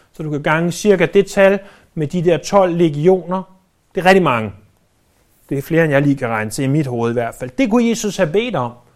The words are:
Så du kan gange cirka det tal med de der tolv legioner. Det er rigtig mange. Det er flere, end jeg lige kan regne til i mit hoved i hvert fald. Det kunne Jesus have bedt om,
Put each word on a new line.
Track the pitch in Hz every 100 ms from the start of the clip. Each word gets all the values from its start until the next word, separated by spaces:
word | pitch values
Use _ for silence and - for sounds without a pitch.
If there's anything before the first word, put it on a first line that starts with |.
| _
Så | -
du | 156
kan | 147
gange | 160 156 175
cirka | 165 208 185 165
det | 196 196
tal | - 190 196 - - _
med | 165 147
de | 180
der | 170 160
tolv | - 202 185 170
legioner. | 170 143 165 185 165 190 185 _ _ _ _
Det | 190
er |
rigtig | 175 190
mange. | 160 120 107 92 _ _ _ _ _ _ _ _ -
Det | 139
er |
flere, | - 165
end | 160
jeg | 139
lige | 143 135
kan | 120
regne | 117 123
til | 127
i | 135
mit | 147 139
hoved | 120 117
i |
hvert | 120 117
fald. | - 127
Det | - 254
kunne | 240 233
Jesus | 220 208 190
have | 170
bedt | 190 240 170
om, | 120 117 _